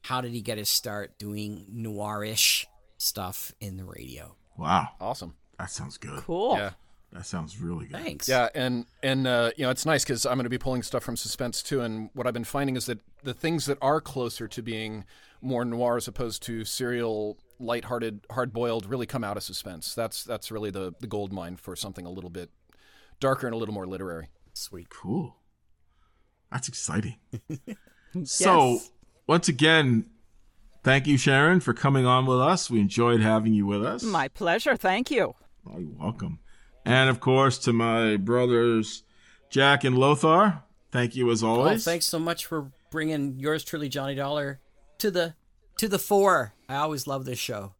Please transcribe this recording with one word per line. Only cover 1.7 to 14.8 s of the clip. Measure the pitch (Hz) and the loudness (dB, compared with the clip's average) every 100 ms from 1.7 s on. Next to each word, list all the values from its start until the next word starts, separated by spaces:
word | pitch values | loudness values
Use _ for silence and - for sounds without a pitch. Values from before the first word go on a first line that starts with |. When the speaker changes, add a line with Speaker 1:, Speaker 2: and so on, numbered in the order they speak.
Speaker 1:
noirish | 117 113 104 104 104 107 110 - - - _ _ _ | -10 -8 -6 -6 -6 -4 0 2 0 -4 _ _ _
stuff | - - 92 95 - - | -6 -4 -8 -8 -12 -12
in | 104 92 | -12 -12
the | |
radio? | 92 - 65 62 - _ _ - | -12 -14 -14 -14 -18 _ _ -8
Speaker 2:
Wow. | 78 92 73 - | 0 0 0 -8
Speaker 3:
Awesome. | 98 131 85 - _ - | -8 -8 -12 -20 _ -16
Speaker 2:
That | 90 | -12
sounds | - 71 - | -12 -14 -14
good. | 71 73 | -14 -14
Speaker 4:
Cool. | - 175 233 226 | -8 -4 -2 -2
Speaker 3:
Yeah. | 101 - _ _ _ | -4 -10 _ _ _
Speaker 2:
That | 87 - | -18 -10
sounds | 87 80 101 | -8 -8 -10
really | 85 87 - | -8 -8 -10
good. | - | -10
Speaker 1:
Thanks. | 330 73 - | -10 -8 0
Speaker 3:
Yeah, | 127 120 - | 0 0 -2
and, | 127 123 120 _ | -2 -4 -6 _
and, | 135 135 131 | -2 0 2
uh, | 120 117 - | 2 2 0
you | |
know, | 131 | -2
it's | 127 156 | -2 0
nice | 151 | 0
'cause | - 120 127 | 0 -2 0
I'm | 127 | -2
gonna | 120 | -2
be | 123 | -4
pulling | 131 127 | -2 -4
stuff | - 127 | -2 -6
from | - 117 | -4 -8
Suspense, | 104 - 123 - | -8 -6 -6 -6
too, | - 139 | -4 -4
and | 117 110 110 | -2 -6 -8
what | - 120 | -4 -4
I've | |
been | 117 | -2
finding | 113 139 139 127 | -4 -2 -2 -2
is | 120 | -4
that | 113 _ - | -6 _ -14
the | 135 | -12
things | 120 165 165 139 | -4 -2 0 0
that | 139 | 0
are | 135 156 | 2 0
closer | - 135 120 - 110 | -2 -6 -4 -6 -10
to | - | -8
being | 117 110 | -8 -6